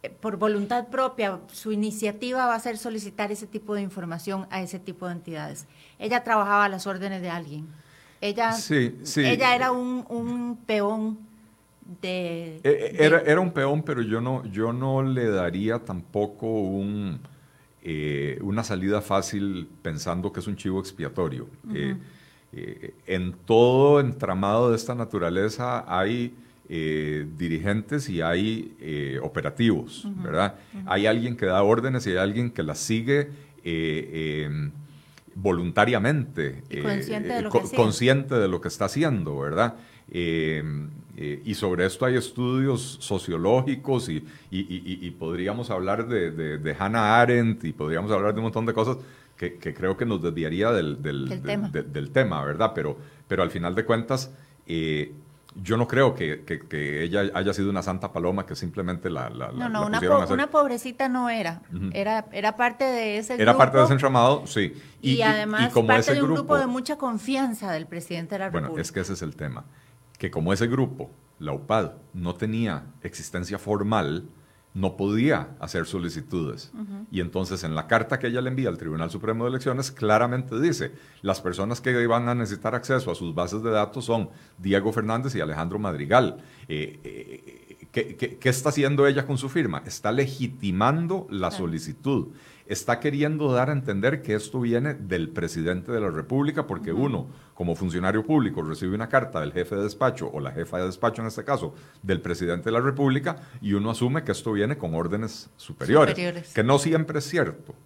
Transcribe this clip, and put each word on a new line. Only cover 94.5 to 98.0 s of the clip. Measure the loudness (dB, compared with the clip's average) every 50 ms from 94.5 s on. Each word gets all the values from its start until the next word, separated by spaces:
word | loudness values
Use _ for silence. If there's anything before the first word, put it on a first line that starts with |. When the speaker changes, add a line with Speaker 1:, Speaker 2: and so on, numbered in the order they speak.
| -4 -2
Speaker 2:
viene | 0 2 2 2 2 0 -4
del | -6 -4 -2 -2 -2 -2 -2
presidente | -4 -4 -4 -4 -2 -2 0 0 0 -2 -2 -2
de | -2 0
la | 0 -2
República, | -2 -4 -4 -2 0 2 2 2 0 -2 -2
porque | -2 -4 -4 -4 -2
Speaker 1:
Ujú. | 0 0 0
Speaker 2:
uno, | 0 0 -2 -4 -6 -12 -18 -20 -20 _
como | -4 -2 -2 -2
funcionario | 0 -2 -2 -2 0